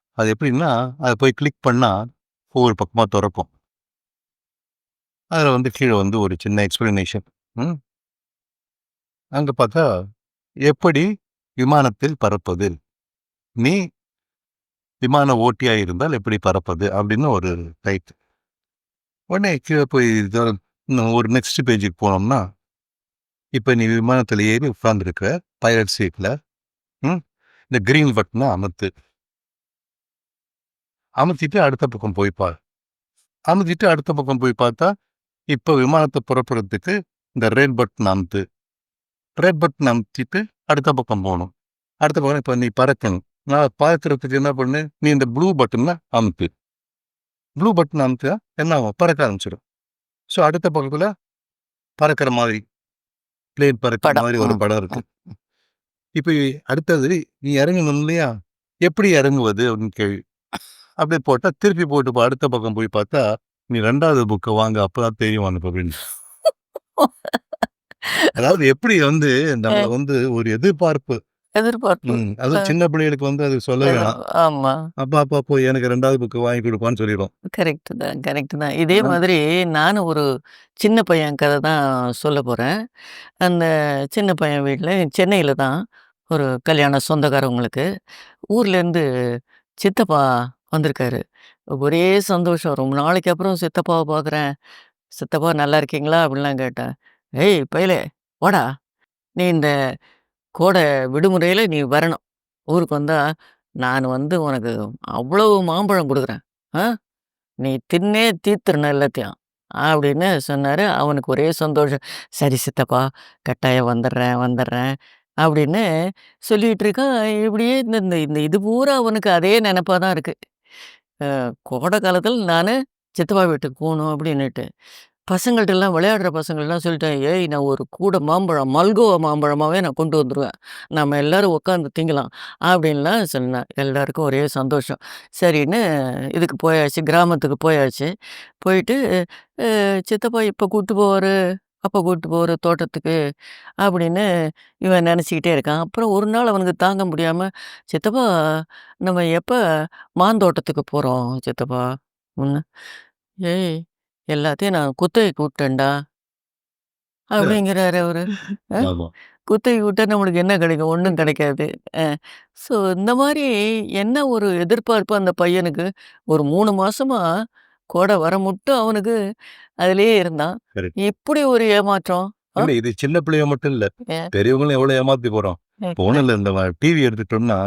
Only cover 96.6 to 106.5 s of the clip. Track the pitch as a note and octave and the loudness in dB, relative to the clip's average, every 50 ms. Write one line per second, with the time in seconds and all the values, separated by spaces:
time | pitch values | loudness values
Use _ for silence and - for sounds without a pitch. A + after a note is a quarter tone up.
96.6 | C3 B2+ B2 - A#2+ B2+ B2+ - _ _ _ _ _ _ - - D#3+ G3+ G3+ D#3+ | -4 -6 -6 -6 -8 -8 -10 -12 _ _ _ _ _ _ -4 0 2 2 4 2
97.6 | C3+ - - D#3 F#3 F#3+ F3+ C#3 - D3+ - _ _ _ _ _ D#3 F#3 G3+ F3+ | 0 -2 -2 -2 0 0 0 0 -2 -8 -12 _ _ _ _ _ 0 2 2 2
98.6 | A#2+ A#2+ C#3 - _ _ _ _ _ _ _ _ _ _ _ C3+ F3+ F3+ E3+ D#3+ | 0 -2 -6 -10 _ _ _ _ _ _ _ _ _ _ _ -2 0 2 2 2
99.6 | D3 D3+ C#3+ C#3+ C3+ C3 C3+ - _ _ _ _ _ _ _ _ _ _ _ - | 2 0 0 0 -2 -2 -4 -8 _ _ _ _ _ _ _ _ _ _ _ 0
100.6 | E3 F#3 G3 F3+ D#3+ D3 C#3+ C3+ C3 B2+ C3 D3 E3 G3 F#3 F3+ E3+ F3 F#3 G3+ | 2 4 4 4 4 4 2 0 0 -2 0 2 2 2 2 2 2 2 2 2
101.6 | A3+ G3 D#3+ D3 C#3+ B2 C3+ D3 D#3+ E3+ D#3+ - - _ _ _ _ _ _ _ | 0 0 0 -2 -2 0 0 0 0 0 -2 -6 -10 _ _ _ _ _ _ _
102.6 | _ - D#3 F3 E3+ D#3+ D#3 D3 D3 D3 D#3+ D3+ C#3+ D3+ D#3 - _ _ _ _ | _ -2 0 0 0 0 -2 -4 -2 0 0 0 0 -2 -4 -6 _ _ _ _
103.6 | _ _ _ - B2+ B2+ C3 C3+ C3 B2+ B2+ B2+ C#3 D3+ F3+ F3 D#3 D3 C3+ B2 | _ _ _ -6 -4 -2 -2 -2 -2 -2 -4 -4 -4 -2 -2 -2 -2 -2 -4 -4
104.6 | G#2+ A#2+ A#2 A2 G#2 G#2+ B2 - - - A2 A#2+ B2 C3 E3 G3+ G#3+ G#3+ G#3 G3 | -4 -6 -6 -6 -8 -10 -12 -16 -14 -10 -8 -8 -6 -2 0 2 4 4 4 2
105.6 | F#3 E3+ D#3+ F3+ G#3 F#3+ G3+ F#3 D#3+ C3+ C3+ C#3+ B2+ - A2 - - _ | 2 0 -2 -2 0 0 0 0 0 0 -2 -2 -2 -4 -6 -10 -12 _